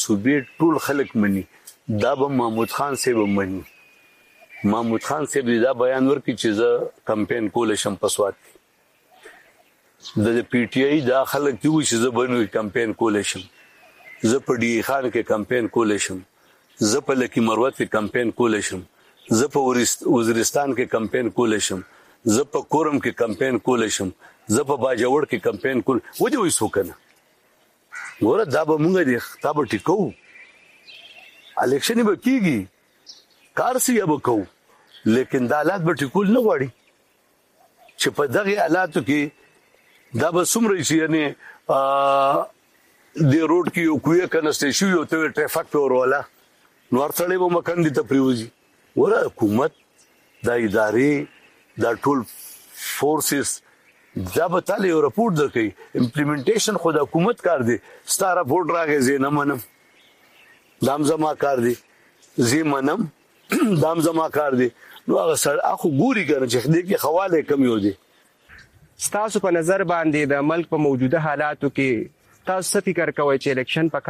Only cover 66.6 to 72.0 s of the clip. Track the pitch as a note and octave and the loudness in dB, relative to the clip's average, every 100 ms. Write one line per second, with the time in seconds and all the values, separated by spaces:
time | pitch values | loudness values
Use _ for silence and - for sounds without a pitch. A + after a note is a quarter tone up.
66.6 | B2+ E3 F3+ F3 C3+ E3 F#3+ E3 C3+ C#3 | 2 0 2 -2 0 0 2 0 0 2
67.6 | B2+ A2+ G2+ F#2+ _ _ _ _ _ - | 2 2 0 -4 _ _ _ _ _ -20
68.6 | - _ _ - - G3+ G#3+ G3+ F#3+ E3+ | -20 _ _ -10 -4 -2 -2 -2 0 0
69.6 | D#3+ G3 F3 E3+ D#3+ D3 C#3+ C#3+ D3 E3 | 2 0 0 0 0 0 0 0 0 -2
70.6 | E3 D#3 D3 C3 C3 E3 D#3 C#3+ D3+ D3 | -2 0 2 2 2 0 0 -2 -4 -2
71.6 | C#3 - C3+ A2+ | -4 0 0 0